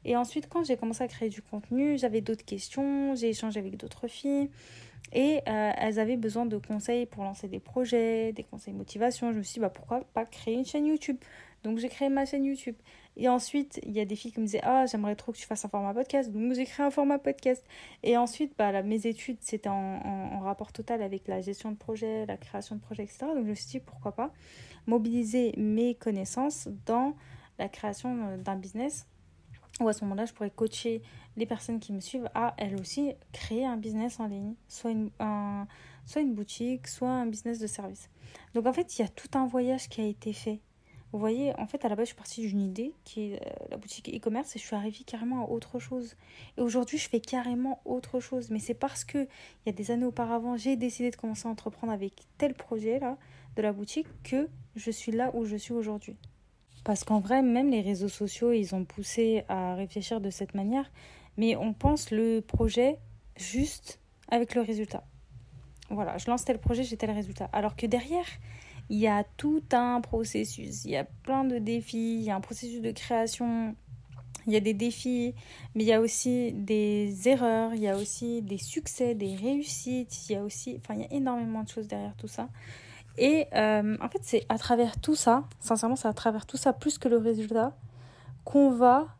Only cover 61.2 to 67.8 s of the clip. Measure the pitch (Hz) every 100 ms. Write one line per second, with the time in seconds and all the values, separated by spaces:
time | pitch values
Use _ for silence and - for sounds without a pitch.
61.2 | - - 226 - 220 208 269 202 - 214
62.2 | 226 226 214 - 226 220 254 311 - -
63.2 | - - - 226 294 - - - _ _
64.2 | - 240 233 247 220 214 208 - - -
65.2 | - - - - - - - 208 190 190
66.2 | 240 240 - 233 - 240 254 226 220 208
67.2 | 196 196 190 208 208 -